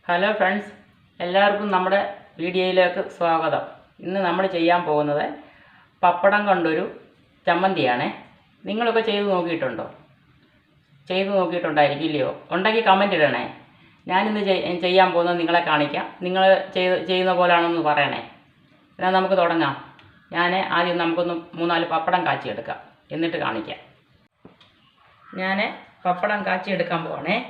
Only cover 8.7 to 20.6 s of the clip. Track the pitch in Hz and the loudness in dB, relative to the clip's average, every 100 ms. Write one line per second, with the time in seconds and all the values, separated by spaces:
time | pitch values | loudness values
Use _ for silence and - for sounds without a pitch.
8.7 | 214 233 220 220 202 202 185 170 165 131 | -2 0 0 0 0 0 0 0 -4 -4
9.7 | 110 - - _ _ _ _ _ _ _ | -6 -10 -14 _ _ _ _ _ _ _
10.7 | _ _ _ - 185 196 196 175 170 170 | _ _ _ -4 -2 0 0 0 -2 0
11.7 | 151 143 143 160 147 127 - - 175 202 | 4 4 2 -2 -2 -2 -4 -6 -2 0
12.7 | 220 220 190 196 175 147 120 120 - - | 2 4 4 4 2 2 0 -6 -12 -20
13.7 | _ - _ - 185 214 214 196 185 165 | _ -20 _ -2 -2 0 -2 0 0 -2
14.7 | 175 180 185 185 175 170 175 165 170 160 | -2 2 4 6 4 0 0 2 2 2
15.7 | 151 147 175 202 - 180 190 190 190 - | 0 0 -2 -8 -8 -4 2 4 4 2
16.7 | 185 185 185 - 185 185 175 180 170 170 | -2 0 0 0 0 2 2 4 4 2
17.7 | 170 151 147 143 - - - _ _ _ | 0 0 2 0 -2 -12 -20 _ _ _
18.7 | _ _ - 185 190 185 190 170 165 147 | _ _ -4 0 2 2 2 2 2 -2
19.7 | 135 - - - _ _ 170 175 185 | -4 -12 -20 -20 _ _ -2 0 0